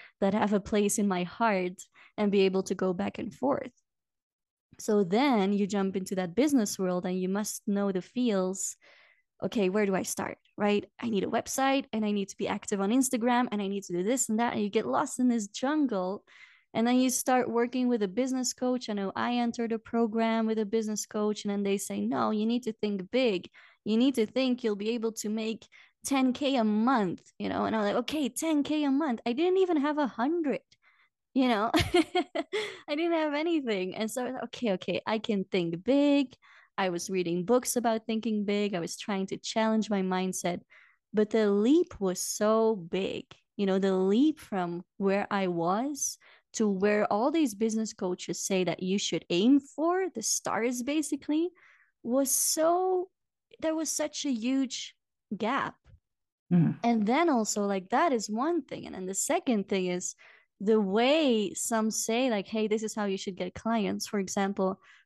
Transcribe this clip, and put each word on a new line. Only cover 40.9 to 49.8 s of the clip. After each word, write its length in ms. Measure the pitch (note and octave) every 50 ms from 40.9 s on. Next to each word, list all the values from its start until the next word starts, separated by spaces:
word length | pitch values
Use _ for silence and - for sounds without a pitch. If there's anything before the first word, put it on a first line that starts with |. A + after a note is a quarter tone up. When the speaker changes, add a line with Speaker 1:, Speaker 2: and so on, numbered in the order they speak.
| _ _ _ _ -
Speaker 1:
But 160 | G3+ G#3+ G#3
the 200 | - A3+ G#3+ G#3
leap 480 | G3+ G3+ G#3 A#3+ D4 E4+ F4+ - - -
was 200 | G3 F#3 F#3 -
so 540 | - - - - G#3 G#3+ A3 A3 A3+ A3 A3+
big, 480 | G3 E3 E3+ - F#3 F#3+ - - - - _ - - _ _ _
you 80 | - G3+
know, 140 | F#3+ F#3 F#3+
the 180 | F#3+ G3 F#3+
leap 440 | F#3 F#3 F#3+ G3+ A3+ C#4+ D#4 D4 -
from 440 | - - A3 F#3+ F3+ E3+ E3+ E3+ F3+ - _ -
where 280 | G3 G3 F#3+ G3+ G3+ -
I 160 | - G3 F#3+
was 720 | F3+ F3 E3+ E3 E3+ F#3 G#3+ B3+ C#4+ D4+ C4+ - - - - _ - - _ _ _
to 140 | - - A3
where 440 | G#3 G3 F#3 G3 G#3 G#3 G#3 G#3+ -
all 180 | G3+ G#3 A3+ D4
these 240 | D4 E4 D#4 A#3+ G#3
business 380 | G3 A3 A3+ G#3+ A3 A3 G#3
coaches 480 | - - G#3 F3+ F3+ - - - F3+ -
say 240 | - - G3+ F#3 F#3
that 180 | F3 - -
you 160 | F#3 F#3 F#3+ G3+
should 280 | - - - D#3+ - -
aim 320 | F3 F3 G3 B3 C#4 C#4+
for, 480 | C#4 - - -